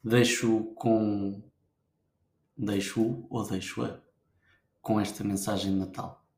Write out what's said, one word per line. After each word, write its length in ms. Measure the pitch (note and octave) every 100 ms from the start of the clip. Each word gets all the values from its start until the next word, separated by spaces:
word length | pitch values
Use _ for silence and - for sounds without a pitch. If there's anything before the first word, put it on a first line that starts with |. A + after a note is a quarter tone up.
Deixo-o 720 | A2 B2 A#2 - A#2 A2 -
com, 680 | - A#2 A2 G#2+ G2+ G2 G2+ - _ _ _ _ _ _ _ _ _ _ -
deixo-o 720 | G2+ G2 - A2 A2+ C3+ -
ou 160 | A#2 G2+
deixo-a 540 | F#2+ - - - - _ _ _ _ _ _ _ _
com 200 | - G#2+
esta 220 | G2+ -
mensagem 480 | G2+ G2 G#2+ G2 G2
de 60 | F#2+
Natal. 460 | F#2 - - - _